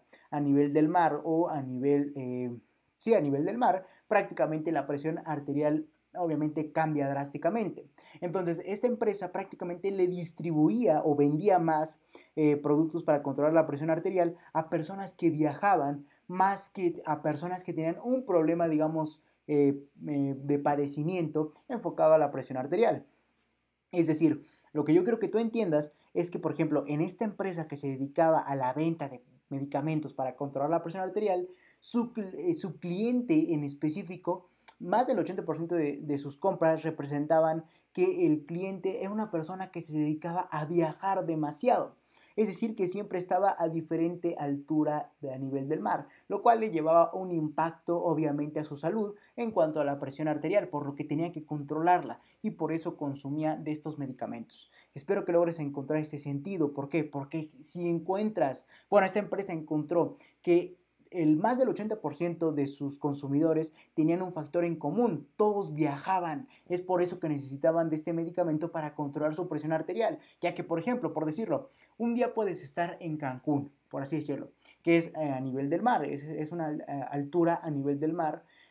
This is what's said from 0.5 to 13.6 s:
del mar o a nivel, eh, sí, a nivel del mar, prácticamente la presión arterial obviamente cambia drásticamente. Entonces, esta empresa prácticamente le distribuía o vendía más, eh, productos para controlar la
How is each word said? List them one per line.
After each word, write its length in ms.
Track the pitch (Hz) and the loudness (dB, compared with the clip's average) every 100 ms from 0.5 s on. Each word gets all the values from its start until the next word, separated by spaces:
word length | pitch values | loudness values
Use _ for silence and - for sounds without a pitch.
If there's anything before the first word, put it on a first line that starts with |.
| 139 143 | 4 4
del 160 | 151 156 | 4 4
mar 320 | 180 160 147 | 6 4 2
o 240 | 156 160 170 | 0 2 2
a 120 | 147 | 0
nivel, 500 | 131 127 139 143 143 | -6 -2 2 2 2
eh, 420 | 143 127 123 123 120 - _ _ _ | -4 -6 -4 -6 -8 -14 _ _ _
sí, 160 | 226 | 2
a 60 | 214 | 4
nivel 240 | 143 139 | 4 0
del 140 | 170 226 | 0 2
mar, 280 | 233 185 - - - | 2 2 -2 -12 0
prácticamente 640 | 214 - 175 151 156 156 | 0 0 0 -2 0 -2
la 160 | 156 139 | -2 -2
presión 340 | 143 156 170 | -4 -4 -6
arterial 640 | 160 143 143 143 151 156 156 _ _ 180 | -4 -6 -4 0 2 0 -4 _ _ -6
obviamente 540 | 175 147 151 151 156 | -2 0 -2 -2 -4
cambia 380 | - 156 147 139 | 0 0 0 0
drásticamente. 760 | 139 143 143 165 226 196 - - _ - 147 | -2 -6 -2 -2 0 -4 -8 -16 _ -20 -10
Entonces, 400 | 175 180 170 165 | -6 -4 -2 -4
esta 220 | 180 208 247 | -4 -2 -2
empresa 460 | 226 220 202 180 | 0 -2 -2 -4
prácticamente 580 | - 190 - 180 175 196 | -8 -8 -8 -8 -4 -4
le 180 | 196 180 | 0 0
distribuía 920 | 180 170 - 170 151 156 226 214 151 | 0 -6 -6 -2 4 4 4 4 4
o 100 | 160 | 4
vendía 440 | 143 143 151 202 180 | 4 4 4 4 4
más, 440 | 165 156 156 - _ - - - | 4 2 0 -6 _ -20 -10 2
eh, 200 | 151 147 | 4 4
productos 480 | 147 147 160 170 | 4 2 2 0
para 180 | 156 147 | 2 2
controlar 300 | 143 135 147 | 2 0 4
la 140 | 165 | 4